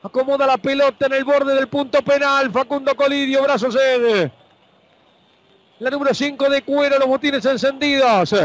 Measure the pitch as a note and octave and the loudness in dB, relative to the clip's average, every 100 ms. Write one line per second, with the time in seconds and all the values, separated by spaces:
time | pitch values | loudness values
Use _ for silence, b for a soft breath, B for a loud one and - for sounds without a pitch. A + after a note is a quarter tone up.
0 | G3+ B3+ C4 C#4 C4+ B3+ C4+ C#4 C#4 - | -4 -4 -2 0 0 0 -2 0 0 0
1 | C4+ C4+ C4+ C#4+ C#4 C4+ C4+ C#4+ C#4 C#4+ | -2 -2 0 0 2 0 -2 -4 -2 -2
2 | C#4 C#4+ C#4+ C#4 C4+ A3 C4+ C#4+ C4+ C4+ | 0 0 2 0 0 -2 -2 -2 -2 0
3 | C#4 C#4+ C4+ C4+ C#4 C4 B3 A#3 C4+ B3+ | 0 0 0 0 2 0 0 0 2 2
4 | A#3 G#3 D3 _ _ _ _ _ _ _ | 2 0 -2 _ _ _ _ _ _ _
5 | _ _ _ _ _ _ _ _ B3 C#4+ | _ _ _ _ _ _ _ _ -6 -2
6 | C#4 A3+ C#4+ C#4 C#4 C#4 C4+ C#4+ C#4+ C#4 | -2 -2 -4 -2 0 0 -2 -2 0 2
7 | C4+ C4+ D4 C#4 A3+ B3+ C4+ C4+ D4 C#4 | 0 0 -2 -2 -2 0 -2 -2 -2 2
8 | B3+ G#3 E3 G3+ | 2 2 2 0